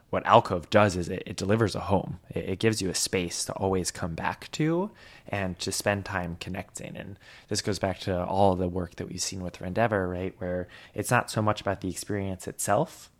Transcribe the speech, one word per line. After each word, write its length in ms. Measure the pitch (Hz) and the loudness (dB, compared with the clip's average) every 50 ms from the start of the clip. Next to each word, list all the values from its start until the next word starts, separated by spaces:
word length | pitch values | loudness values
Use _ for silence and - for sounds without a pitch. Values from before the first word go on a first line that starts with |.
| _ _ | _ _
what 160 | - 95 - | -4 -2 4
Alcove 440 | 87 101 117 - - 95 87 78 - | 8 8 8 8 6 2 -2 0 4
does 260 | - 104 104 104 85 | 6 8 8 8 6
is 140 | 90 85 85 | 2 -2 -2
it, 140 | 92 - - | -4 -6 -6
it 100 | - 87 | -8 -6
delivers 400 | - 95 92 104 113 113 95 - | -2 0 2 4 4 4 2 2
a 60 | - | -2
home. 380 | - 85 98 92 - - - - - - | 0 2 2 2 2 -2 -6 -10 -12 -8
It, 180 | - - - 95 | -6 -6 -4 -4
it 120 | 95 92 | -2 0
gives 220 | - 113 110 107 | 2 2 2 2
you 80 | 98 90 | 0 -2
a 60 | 87 | -2
space 480 | - - - - 95 87 85 - - - | -2 -2 0 0 0 -2 -2 -4 -6 -6
to 80 | - - | -6 -4
always 380 | - 101 98 95 92 85 - | 0 0 2 2 2 0 -2
come 220 | - - 92 87 82 | -4 -4 -6 -6 -4
back 360 | 82 87 82 85 - - - - | -4 -4 -4 -4 -6 -8 -8 -4
to 380 | - 151 156 165 175 190 220 - - - - - - - - | -2 0 2 2 0 -2 -2 -6 -12 -20 -20 -20 -20 -10 -6
and 320 | 101 101 98 92 90 - | -4 -4 -2 -4 -4 -4
to 100 | - 98 | -6 -4
spend 360 | - - - 107 101 98 98 | -4 -2 0 0 0 0 -2
time 320 | - 101 92 90 85 85 - | -4 -4 -4 -4 -4 -6 -8
connecting. 560 | - 92 92 95 92 - - - - - - | -8 -8 -8 -8 -10 -10 -12 -14 -12 -12 -12
And 240 | - - 98 98 - - - - - - - | -12 -12 -12 -14 -18 -20 -20 -20 -20 -8 -4
this 120 | 107 104 | -4 -2
goes 160 | - 110 98 - | 0 -2 -2 0
back 220 | - 98 90 - | 0 -2 -2 -2
to 220 | - 101 92 90 90 | -2 -2 -2 0 -2
all 320 | - 92 95 101 98 92 | 0 2 6 6 6 6
the 140 | 90 92 90 | 4 2 0
work 260 | 87 92 90 85 - | 0 -2 -4 -4 -6
that 140 | - 87 87 | -8 -10 -8
we've 120 | 87 90 | -6 -6
seen 200 | - - 95 95 | -6 -6 -6 -6
with 180 | 90 87 - - | -8 -8 -8 -8
Rendeavor, 500 | 90 92 90 107 113 110 107 98 92 90 | -8 -4 0 0 2 2 2 2 0 0
right? 240 | 90 90 95 92 - - | -2 -4 -4 -6 -6 -6
Where 320 | 92 90 90 90 90 - - - - - - | -6 -4 -4 -4 -4 -6 -10 -18 -20 -10 -8
it's 180 | - 101 - | -6 -2 2
not 180 | 123 120 - - | 2 2 2 0
so 120 | - 117 | 0 0
much 180 | 107 107 104 - | 2 2 0 0
about 220 | - 98 98 92 | -2 -2 -4 -2
the 80 | - 92 | -4 -6
experience 580 | 85 - - - 104 101 98 98 92 90 - - | -6 -6 -6 -4 -4 -4 -2 -4 -4 -6 -8 -10
itself 600 | - - - - 101 117 160 - - - - - _ _ | -8 -4 0 2 2 2 2 0 -4 -12 -20 -20 _ _